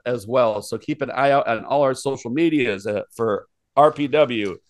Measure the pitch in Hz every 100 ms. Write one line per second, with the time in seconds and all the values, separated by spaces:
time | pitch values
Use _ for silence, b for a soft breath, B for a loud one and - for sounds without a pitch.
0 | 120 123 101 127 117 104 - 113 - 151
1 | 127 127 139 139 - 113 - 143 135 127
2 | 139 131 117 139 165 151 120 95 104 104
3 | - - 113 101 - _ _ - 151 151
4 | 143 147 131 117 101 85